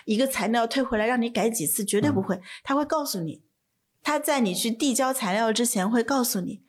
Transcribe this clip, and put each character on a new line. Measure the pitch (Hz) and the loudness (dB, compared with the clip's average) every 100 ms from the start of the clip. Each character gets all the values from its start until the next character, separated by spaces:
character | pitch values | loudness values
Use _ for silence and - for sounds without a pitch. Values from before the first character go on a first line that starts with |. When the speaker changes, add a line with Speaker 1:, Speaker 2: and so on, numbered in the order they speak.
| - | -2
Speaker 1:
一 | 214 | 0
个 | 262 | 2
材 | 262 202 | 0 0
料 | 233 226 | 2 0
退 | 269 | 0
回 | 254 220 | 0 0
来 | 220 | 0
让 | 247 | 0
你 | 233 | 0
改 | 220 220 | 0 0
几 | 226 151 | 0 -2
次， | - 202 | -2 0
绝 | 202 | 2
对 | 294 | 2
不 | 254 | 2
会， | 190 185 | 0 -4
Speaker 2:
嗯。 | - - | -6 -12
Speaker 1:
他 | - | -2
会 | 277 294 | -2 0
告 | 320 | -2
诉 | 285 190 | -2 -4
你， | 160 131 _ _ _ _ _ _ | -6 -8 _ _ _ _ _ _
他 | - 294 | -2 0
在 | 302 285 | 2 2
你 | 208 | 2
去 | 175 226 | 0 -2
递 | 226 285 | 0 0
交 | 233 262 | 2 0
材 | 262 208 | 0 0
料 | 202 226 | 0 2
之 | 214 240 | 2 0
前 | 202 190 | 0 2
会 | 240 | 2
告 | 226 269 | 2 0
诉 | 240 202 | 0 -2
你， | 175 208 | -4 -8